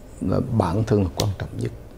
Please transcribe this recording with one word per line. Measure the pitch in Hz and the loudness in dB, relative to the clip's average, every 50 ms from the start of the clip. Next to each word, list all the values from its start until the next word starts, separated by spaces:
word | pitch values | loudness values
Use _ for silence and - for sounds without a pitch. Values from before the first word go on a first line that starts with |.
| - - - - | -18 -18 -8 -4
là | - 90 98 98 - - 123 110 | 0 2 2 2 2 2 2 2
bản | - 85 82 107 110 | 2 2 2 0 2
thân | - 110 104 98 | 4 4 4 4
là | 90 - | 2 0
quan | - - 104 95 - | 0 0 0 -2 -2
trọng | - - - - | -6 -8 -6 -4
nhất. | 58 60 - - - - - | -6 -6 -6 -8 -14 -16 -18